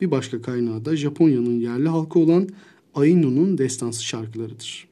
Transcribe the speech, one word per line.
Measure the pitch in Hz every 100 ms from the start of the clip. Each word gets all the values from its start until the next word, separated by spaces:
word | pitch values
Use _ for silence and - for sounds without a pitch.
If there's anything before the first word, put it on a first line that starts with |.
bir | 185
başka | 139 - 117
kaynağı | 113 123 117 110 117
da | 160
Japonya'nın | 143 147 160 127 120 120
yerli | 117 120 156
halkı | 165 160 175
olan | 160 175 202 - - _ _ -
Ainu'nun | 147 180 147 127 190 175
destansı | 131 - 120 113 -
şarkılarıdır. | 117 113 110 113 113 - - -